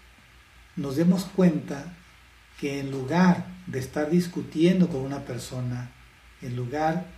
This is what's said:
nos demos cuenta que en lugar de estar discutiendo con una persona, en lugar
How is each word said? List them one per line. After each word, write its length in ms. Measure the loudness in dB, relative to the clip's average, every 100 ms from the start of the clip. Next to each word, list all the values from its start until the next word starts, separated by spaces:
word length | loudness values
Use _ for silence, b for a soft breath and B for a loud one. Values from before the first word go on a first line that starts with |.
| -20 -20 -20 -20 -20 -20 -14 -8
nos 200 | -4 2
demos 300 | 4 4 2
cuenta 680 | 4 4 4 -2 -10 -12 -16 -20 -20 -20 _ _ -8
que 200 | -6 -4
en 120 | -4
lugar 560 | -6 0 4 4 4 -2 -12 -8
de 120 | -6
estar 300 | -4 -4 2
discutiendo 800 | 2 2 -4 -6 2 4 6 2
con 140 | 0
una 240 | -4 -6 -8
persona, 640 | -10 -8 -6 -4 -6 -10 -16 -20 -20 -20 -14
en 140 | -8 -6
lugar 520 | -4 0 0 0 -6